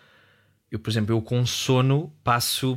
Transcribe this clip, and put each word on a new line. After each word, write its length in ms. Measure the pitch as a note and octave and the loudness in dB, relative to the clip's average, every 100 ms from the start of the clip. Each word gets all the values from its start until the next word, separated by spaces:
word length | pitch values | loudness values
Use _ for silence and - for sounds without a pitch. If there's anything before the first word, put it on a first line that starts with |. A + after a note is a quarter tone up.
| _ _ _ _ _ _ _ | _ _ _ _ _ _ _
Eu, 80 | G#2 | -8
por 120 | - | -2
exemplo, 240 | A2 G#2+ | -2 0
eu 80 | A2+ | 0
com 240 | A2 B2 A#2+ | 0 0 0
sono 640 | - - C3 C3 C#3 F3 - | -2 2 2 4 2 -2 -6
passo, 520 | - A#2+ - - C3 | 0 0 0 -2 -4